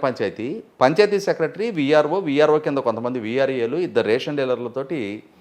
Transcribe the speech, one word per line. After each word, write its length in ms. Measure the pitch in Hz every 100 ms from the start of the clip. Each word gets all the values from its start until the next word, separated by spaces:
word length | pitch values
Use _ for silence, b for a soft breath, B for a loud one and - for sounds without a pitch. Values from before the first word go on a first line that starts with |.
పంచాయతీ, 600 | 135 120 101 95 120 220 - -
పంచాయతీ 380 | 131 165 208 202
సెక్రటరీ, 520 | 190 156 156 170 233
విఆర్ఓ, 480 | 170 139 151 147 190
విఆర్ఓ 400 | 165 139 151 151
కింద 180 | 151 139
కొంతమంది 420 | 127 113 123 123
విఆర్ఏలు, 580 | 107 127 135 131 117 156
ఇద్దరు 300 | 165 113 104
రేషన్ 300 | 123 156 143
డీలర్లతోటి 880 | 131 120 120 127 - 156 101 107 - b